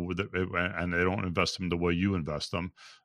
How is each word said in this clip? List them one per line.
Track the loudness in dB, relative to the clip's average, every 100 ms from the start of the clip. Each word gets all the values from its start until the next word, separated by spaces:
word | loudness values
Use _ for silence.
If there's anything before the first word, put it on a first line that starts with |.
| 2 -2
the, | -2 -2 0 0 0 0
and | 0
they | 2
don't | 2 2
invest | 0 2 0 0
them | -2
the | 0
way | 2
you | 2 2 2
invest | 0 -4 -4
them, | -4 -4 -8 -20 -20